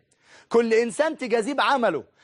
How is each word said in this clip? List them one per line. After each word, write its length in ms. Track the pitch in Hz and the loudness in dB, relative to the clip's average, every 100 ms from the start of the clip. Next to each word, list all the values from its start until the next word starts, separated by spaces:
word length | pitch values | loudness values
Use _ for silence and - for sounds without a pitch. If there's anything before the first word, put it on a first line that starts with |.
| _ _ _ - - | _ _ _ -20 -2
كل 260 | 233 233 | 0 2
إنسان 440 | 226 240 190 320 311 | 2 0 0 -2 -2
تجازيه 360 | 247 233 220 | -2 -2 -2
بعمله. 500 | 262 220 269 220 147 - _ | -2 0 2 0 -2 -8 _